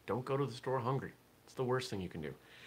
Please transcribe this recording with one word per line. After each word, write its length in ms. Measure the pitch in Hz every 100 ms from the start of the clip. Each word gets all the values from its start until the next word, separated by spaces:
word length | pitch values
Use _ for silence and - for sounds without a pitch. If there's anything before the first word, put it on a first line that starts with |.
Don't 220 | - 110 127
go 100 | 135
to 80 |
the 80 | 135
store 260 | 117 135 131
hungry. 340 | 120 135 92 - - -
It's 100 | -
the 100 | -
worst 240 | 123 127 127
thing 140 | 101
you 60 | 90
can 120 | 87
do. 140 | 73 69 - -